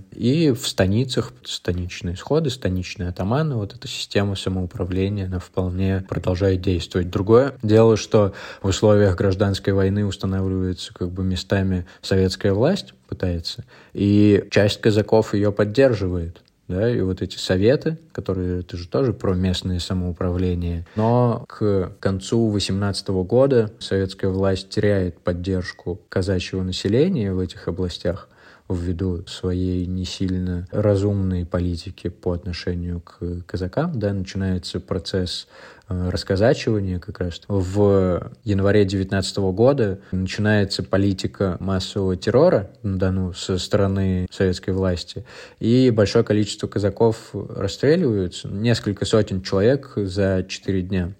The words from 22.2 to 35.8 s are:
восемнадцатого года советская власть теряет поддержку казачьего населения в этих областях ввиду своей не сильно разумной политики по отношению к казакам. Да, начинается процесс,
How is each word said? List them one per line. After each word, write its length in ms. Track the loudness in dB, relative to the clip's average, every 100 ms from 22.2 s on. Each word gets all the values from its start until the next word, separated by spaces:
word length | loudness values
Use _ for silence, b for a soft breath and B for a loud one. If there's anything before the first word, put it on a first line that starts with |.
| -2 0 2
восемнадцатого 800 | 0 -2 -2 -2 -4 -4 -2
года 480 | 2 4 4 4 2 -4
советская 500 | -4 -2 -2 -2 -2
власть 380 | 0 0 0 -4
теряет 500 | -2 0 2 0 -4
поддержку 840 | -4 -4 -2 -4 -4 -10 -8 -10 -6
казачьего 540 | -4 0 -2 -2 -4
населения 680 | -4 -2 0 2 2 2 -2
в 80 | -2
этих 260 | -4 -6 -8
областях 600 | -4 -6 -4 -6 -6 -8 b b b b
ввиду 580 | -6 -4 -2 -2 -4 -8
своей 580 | -8 -4 -2 0 -2
не 200 | -2 -4
сильно 640 | -6 -4 -2 -2 -2 -4 -6
разумной 760 | -2 2 2 2 0 0 -2
политики 640 | -2 -2 -2 -4 -8 -8 -10
по 220 | -6 -4
отношению 680 | -4 -6 -8 -6 -4 -4 -6
к 420 | -8 -10 -8 -8
казакам. 540 | -8 -6 -4 -2 -2 -2
Да, 140 | -2
начинается 640 | -2 -6 -4 -2 -2 -4 -8
процесс, 720 | -6 -6 -4 -4 -4 -6 -12 B B B